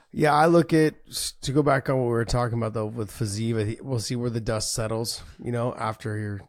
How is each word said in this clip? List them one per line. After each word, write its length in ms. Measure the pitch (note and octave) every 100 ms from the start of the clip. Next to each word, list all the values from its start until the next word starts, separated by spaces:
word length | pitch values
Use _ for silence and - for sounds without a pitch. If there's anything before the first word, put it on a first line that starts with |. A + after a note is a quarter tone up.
| _
Yeah, 200 | - D3+
I 140 | D3 E3
look 260 | E3+ E3
at, 220 | D#3+ D#3 - -
s-, 240 | - - -
to 120 | -
go 100 | C#3
back 260 | C#3+ C3+ -
on 60 | C3
what 60 |
we 60 | A#2+
were 140 | A#2 A2+
talking 320 | B2 A#2+ A#2
about, 160 | A2+
though, 120 | A2+ G#2+
with 220 | A#2 G#2
Fiziev, 480 | - A2 G2+ A2+ A2+
I 20 |
thi-, 160 | G#2 A2+
we'll 180 | C3+ A#2+
see 180 | - B2
where 120 | A#2+
the 120 | A#2
dust 320 | A2 A2 -
settles, 500 | - A2 A2+ A#2 - - -
you 120 | B2
know, 200 | A#2+ A#2+ -
after 420 | A2 A2 A2 G#2+
your, 240 | G#2 G2+